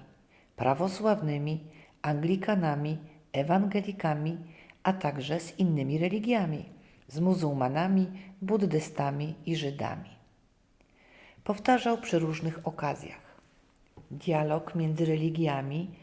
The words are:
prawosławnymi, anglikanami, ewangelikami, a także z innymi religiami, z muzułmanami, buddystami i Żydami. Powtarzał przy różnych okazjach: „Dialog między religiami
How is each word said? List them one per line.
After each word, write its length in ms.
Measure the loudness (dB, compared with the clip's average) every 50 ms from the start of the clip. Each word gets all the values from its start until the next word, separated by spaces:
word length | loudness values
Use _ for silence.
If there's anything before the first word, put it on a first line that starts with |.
| -14 -18 -20 _ _ _ _ _ _ _ _
prawosławnymi, 1040 | 0 2 2 2 2 2 -2 -2 0 2 2 2 2 0 -2 -2 -2 -2 -2 -4 -4 -8 -12 -20 -20 -20 -20 -12 _
anglikanami, 960 | -2 -2 0 2 2 2 2 2 0 0 0 2 2 2 0 0 -2 -2 -4 -6 -8 -14 -20 -20 -12 _ -2
ewangelikami, 1040 | 0 2 4 4 2 2 2 0 -2 -2 -4 -4 -2 -2 0 0 0 0 -2 -4 -6 -8 -14 -18 -20 -20 -20 -12 _ 0
a 100 | 0 0
także 460 | 0 0 -2 -2 -2 -4 -2 -2 -2
z 200 | -4 -4 -2 2
innymi 380 | 2 4 4 2 2 0 0
religiami, 680 | 2 2 2 0 0 0 2 2 2 2 0 -2 -4 -6 -12 -18 -20 -20 -20 -20 -20 _
z 120 | -8 -2 2
muzułmanami, 880 | 4 4 4 4 2 0 2 2 2 2 2 2 2 4 4 4 4 2 -2 -10 -16 -18 -12 -6
buddystami 920 | -2 0 2 2 4 2 2 0 0 -2 -2 -2 -2 -2 -2 -2 -4 -6 -8 -6 -4
i 100 | -4 -2
Żydami. 540 | -2 -2 -4 -4 -4 -6 -6 -6 -8 -12 -16 -18 -20 -20 _ _ _ _ _ _ _ _ _ _ _ _ _ _ _ _ -20 -20 -20 -20 -20 -20 -8 -4
Powtarzał 540 | -2 -2 0 2 4 4 4 4 2 0
przy 220 | 0 0 2 2 2
różnych 480 | 2 2 -2 -2 -4 -4 -4 -4 -6
okazjach: 760 | -8 -6 -4 -2 -4 -4 -4 -8 -14 -16 -18 -20 -20 -20 -20 -20 _ _ _ _ _ _ _ _ _ -20 -20 -16 -14
„Dialog 640 | -14 -6 0 2 2 2 2 2 0 -2 -2 -4 -2
między 300 | -2 0 0 0 2 2
religiami 840 | 2 2 2 0 0 0 0 0 0 0 -2 -4 -4 -4 -6 -6 -8 -10 -16